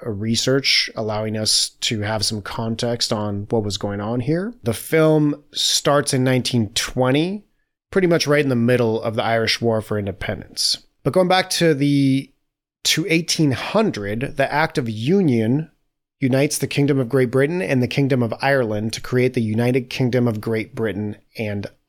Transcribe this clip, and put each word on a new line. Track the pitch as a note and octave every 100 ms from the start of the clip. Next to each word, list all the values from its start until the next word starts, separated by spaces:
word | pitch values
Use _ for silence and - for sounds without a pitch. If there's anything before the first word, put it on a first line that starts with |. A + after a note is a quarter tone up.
| A#2+
uh, |
research, | G2 A2 A2+ - C3+ C3+ - -
allowing | - G#2+ G#2+ A2 G#2+
us | G#2+ - - -
to | - A2
have | G#2 A2
some | - G#2+
context | - - A2+ A2+ A#2+ A#2 -
on | A2 G#2 G2+ G#2
what | A#2
was | G#2 G2
going | G#2 G2+
on | G#2 B2
here. | A#2+ E3 G#3 -
The | A#2+
film | A2 - D#3+ D#3 D#3 D3 D3 _
starts | - - - D#3+ C#3+ C#3+
in | C3+
nineteen | C3 B2+ A#2+ B2 G#2+
twenty, | - - B2 B2+ C#3+ F3 G#3 - _ _ _ -
pretty | G3 F3+
much | E3 C#3
right | D3
in | C#3
the | B2
middle | A#2 B2 A#2 A2
of | A2+ A2
the |
Irish | G#2+ A#2 A2+ -
War | A#2 A2
for | - G#2+
Independence. | G2 F#2 - G2+ - - - - _ _
But | D3
going | F3 F3+
back | F#3 F#3
to | - E3
the, | C#3+ C#3+ C#3+ C#3 C3 C#3 _ _ _ _ _
to | - - F#3
eighteen | E3 E3+ - D3+
hundred, | A#2+ - G3+ G#3+ A#2 G2+ A2 C#3 -
the | C3
Act | C#3+ D#3+ -
of | A#2
Union | G#2+ A#2+ G3 E3+ A#2 A2 C#3 D#3+ _ _ _ _ -
unites | C3 C3 D3 -
the | C#3
Kingdom | - C#3+ C#3
of | A#2
Great | C3+ B2
Britain | C3 C#3+ F3
and | F#3 C3
the | B2
Kingdom | - C3+ C3+
of | A#2 -
Ireland | C3+ C#3 A2+ G#2+ A2
to | -
create | - B2+ B2+
the | B2+
United | A2 G#2+ A#2+ C3 B2
Kingdom | - B2+ B2 A#2+
of | A2
Great | A2+ A2+ -
Britain | A#2+ A2 F#2+ G#2 G#2 _ -
and | G#2+ G2+ G2+ _